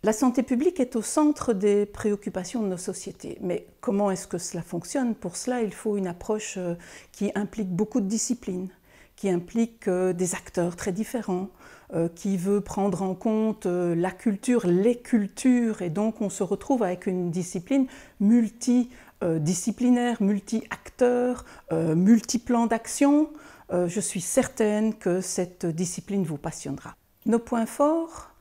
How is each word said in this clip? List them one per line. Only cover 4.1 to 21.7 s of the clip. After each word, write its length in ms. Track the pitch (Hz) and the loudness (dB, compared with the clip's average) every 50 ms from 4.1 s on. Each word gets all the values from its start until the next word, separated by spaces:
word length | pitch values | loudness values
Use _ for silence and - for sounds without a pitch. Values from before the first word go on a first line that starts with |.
est-ce 160 | 190 180 - - | 0 -2 -4 -6
que 100 | - 175 | -6 -6
cela 240 | 175 - - 175 | -6 -6 -8 -8
fonctionne ? 520 | 170 - - 170 165 - - 285 254 240 214 | -8 -6 -6 -8 -6 -4 -4 -2 -2 -2 -4
Pour 220 | - - 180 175 | -4 -8 -10 -8
cela, 260 | - - - 247 247 | -6 -4 -4 -2 -2
il 120 | 233 202 - | -2 -4 -4
faut 240 | - - 226 208 208 | -6 -4 -2 -2 -2
une 100 | 190 180 | -2 -4
approche, 480 | 170 175 - - 214 214 214 - - 190 | -6 -8 -4 -4 -4 -4 -4 -8 -8 -6
euh, 180 | 180 175 170 175 - - - - - _ | -4 -4 -6 -6 -10 -20 -20 -20 -20 _
qui 220 | - - 202 208 - | -8 -4 -4 -2 -2
implique 320 | 196 208 - - 226 214 185 | -2 -4 -4 -6 -6 -6 -4
beaucoup 300 | 180 170 214 214 - 254 | -2 -2 -2 0 0 -2
de 80 | 202 190 | -2 0
disciplines, 600 | 220 220 - - 247 233 - - 185 180 185 185 - _ _ _ - - - _ _ - | -2 -2 -2 -2 -4 -4 -4 -8 -6 -6 -6 -8 -12 _ _ _ -20 -20 -20 _ _ -4
qui 120 | - 196 | -2 0
implique, 600 | 180 175 175 175 - 233 233 226 - _ - 208 | 0 0 -2 -2 0 0 0 0 -2 _ -2 -2
euh, 240 | 180 180 185 185 185 | 0 2 2 0 0
des 220 | 175 185 170 - | 0 -2 -2 -2
acteurs 420 | - - - - 185 170 175 175 - | -6 -10 -6 -2 -2 -2 -2 -2 -4
très 160 | - 208 180 | -6 -4 -2
différents, 560 | 190 220 - - 247 208 - 185 180 190 196 - - - - - - - _ - | -4 -4 -4 -4 -6 -4 -2 -2 -4 -4 -6 -12 -20 -20 -20 -20 -20 -18 _ -4
euh, 140 | 165 170 170 | -2 -2 -2
qui 300 | 170 - - 202 196 185 | -4 -4 -4 -2 -2 0
veut 240 | 170 196 202 208 | 0 2 0 0
prendre 400 | 196 - - - 196 202 196 160 | 0 -2 -4 0 0 0 0 0
en 120 | 196 190 185 | -2 -4 -4
compte, 520 | 180 - 233 220 220 220 220 208 - - | -2 -2 0 2 2 2 0 0 -2 -2
euh, 280 | 185 175 175 180 175 170 | -2 0 0 0 2 2
la 180 | 170 175 185 | 2 0 -2
culture, 540 | 180 - - 233 202 196 - - 247 233 240 175 | -2 -2 -2 -2 -2 0 0 2 2 2 4 4
les 280 | 175 180 196 233 240 240 | 4 4 4 4 2 2
cultures. 800 | - - - 226 202 190 - - - 262 247 240 240 226 208 - | -2 0 2 2 2 0 -6 0 2 4 4 4 4 0 -2 -2
Et 80 | 185 175 | -4 -4
donc, 320 | 156 202 208 226 220 - | -2 0 0 -2 0 -2
on 80 | 220 196 | -4 -4
se 140 | - - 208 | -2 -2 -2
retrouve 380 | 175 202 196 - - 277 240 | -2 -2 -4 0 0 0 2
avec 240 | 226 180 180 180 - | 2 0 -2 -2 -2
une 240 | 208 185 180 180 175 | -2 -2 0 -2 -2
discipline 560 | 160 185 175 175 - 196 175 - 269 277 262 262 - - - - _ _ | -2 -2 -4 -4 -6 -10 -4 0 2 2 2 0 -4 -16 -20 -20 _ _
multi, 680 | 208 202 233 240 233 202 - - - - 240 247 240 247 - - - - _ _ | 4 6 6 6 4 2 -2 -4 0 4 4 4 4 2 -4 -20 -20 -20 _ _
euh, 160 | 214 175 160 160 | -2 0 0 2
disciplinaire, 840 | 151 156 190 185 - - 202 - 240 247 247 240 240 240 233 233 | 2 0 0 0 -2 -4 -2 2 4 4 4 4 4 0 0 2
multi-acteurs, 1200 | 208 196 208 202 - - - 220 - - - - - - _ - 254 247 247 247 247 254 247 247 - - - - - - | 2 2 2 2 -2 -2 -4 -4 -4 -6 -12 -14 -14 -20 _ 2 2 4 4 2 2 0 -2 -4 -8 -18 -20 -20 -8 -4